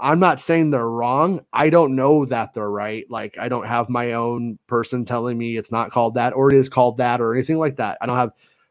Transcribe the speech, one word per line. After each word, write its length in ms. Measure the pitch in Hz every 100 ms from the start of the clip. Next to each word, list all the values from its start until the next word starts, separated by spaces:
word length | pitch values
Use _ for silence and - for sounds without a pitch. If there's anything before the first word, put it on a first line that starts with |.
I'm 180 | 135 160
not 200 | 185 135
saying 300 | - 165 156
they're 180 | 135 117
wrong. 560 | 117 120 135 165 175 -
I 180 | 120 151
don't 240 | 170 147
know 300 | 131 135 151 131
that 260 | 120 110
they're 180 | 117 104
right. 380 | 104 107 110 -
Like, 280 | 117 107 -
I 100 | 120
don't 180 | 123 107
have 220 | 120 120
my 240 | 120 120
own 440 | 117 117 120 120 107 _
person 380 | 120 117 127
telling 340 | 113 120 120 117
me 180 | 117 113
it's 140 | -
not 180 | 113 107
called 240 | 123 113
that 200 | 117 120
or 160 | 131 135
it 60 | 135
is 120 | 135
called 280 | 131 123 117
that 220 | 123 120
or 120 | 113
anything 240 | 123 131 160
like 180 | 156 135
that. 200 | 107 -
I 60 | 120
don't 100 | 123
have, 160 | 120 - _ _ _